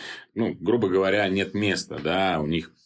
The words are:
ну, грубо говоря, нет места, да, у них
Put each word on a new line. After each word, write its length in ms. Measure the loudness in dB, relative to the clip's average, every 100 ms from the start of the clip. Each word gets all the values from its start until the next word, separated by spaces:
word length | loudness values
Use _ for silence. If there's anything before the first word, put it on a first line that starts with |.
| -14 -14 -10 -4
ну, 180 | -2 -2
грубо 280 | 0 2 2
говоря, 400 | 2 2 2 2
нет 260 | 0 0
места, 440 | 0 0 0 -4 -6
да, 340 | -2 2 2 2
у 60 | 0
них 240 | -2 -4 -12